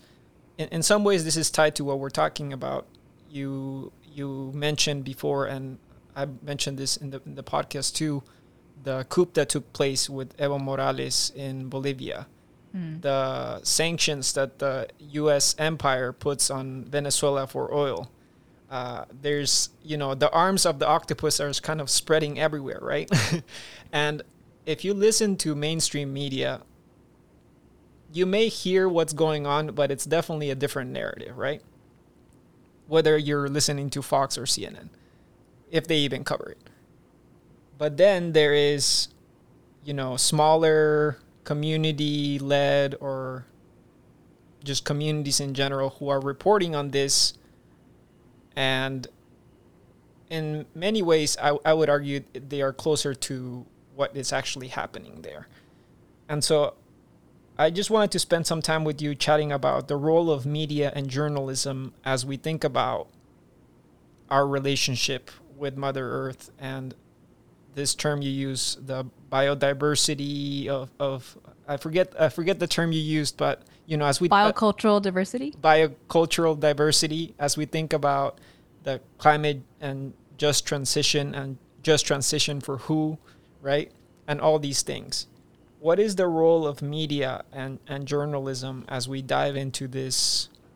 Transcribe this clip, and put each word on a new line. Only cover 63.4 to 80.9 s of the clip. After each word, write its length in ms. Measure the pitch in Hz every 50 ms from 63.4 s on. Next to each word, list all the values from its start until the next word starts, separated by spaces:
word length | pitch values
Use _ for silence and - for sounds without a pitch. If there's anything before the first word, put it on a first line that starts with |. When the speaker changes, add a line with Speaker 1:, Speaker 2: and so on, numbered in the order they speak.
| _ _ _ _ _ _ _ _ _ _ _ _ _ _ _ _ _ -
Speaker 1:
our 160 | 139 139 139
relationship 840 | 139 139 139 135 139 139 131 - 139 127 117 - - 135 123 - - - - - - -
with 200 | 139 143 139 127
Mother 320 | 139 139 139 135 135 131 120
Earth 420 | 127 135 131 131 127 - - - - -
and 360 | 139 131 131 135 131 131 117 - _ _ _ _ _ _ _ _ _ _ _ _ _ _
this 220 | - 139 143 135 -
term 260 | - - 151 147 143
you 100 | 139 135
use, 460 | 135 135 139 135 131 123 - - - - 135
the 200 | 131 131 131 127 120 _ - - -
biodiversity 1400 | 135 135 139 139 143 139 143 139 139 135 147 151 147 - - - 151 139 143 143 143 143 143 143 143 139 139
of, 240 | 131 139 131 135 127 _ -
of, 400 | 143 135 135 123 - - - - _ - - _ - -
I 80 | 143
forget, 360 | 139 - 160 156 185 185 185 - -
I 100 | 160 151
forget 300 | - 175 165 180 190 160
the 80 | 175
term 240 | 165 - 170 170 165
you 100 | 160 160
used, 360 | 156 156 156 156 147 139 -
but, 260 | - 147 139 131 - - - - _ _
you 100 | - 156
know, 100 | 147 147
as 140 | 143 139 -
we, 80 | 175 170
uh, 240 | 208 202 208 214
Speaker 2:
Biocultural 480 | 202 - 220 208 196 - - 214 208 208
diversity? 540 | 202 190 180 185 190 - - 247 269 302 - 147
Speaker 1:
Biocultural 960 | 156 156 156 156 160 147 135 - _ - - 165 165 165 - - 170 160 156 147
diversity, 760 | 156 151 147 143 151 156 147 - 160 151 151 160 165 - - -
as 180 | 147 143 -
we 100 | 151 151
think 260 | - - 160 160 143
about 480 | 165 147 143 143 139 139 139 123 - - - - - _ _ _ _ -
the 180 | - 139 135 - - _ _ -
climate 440 | - 151 151 151 151 151 147 131 - _ _ -
and 340 | 151 139 139 135 135 135 - _ _ _ -
just 300 | - 147 147 143 - -
transition 680 | - 151 143 139 -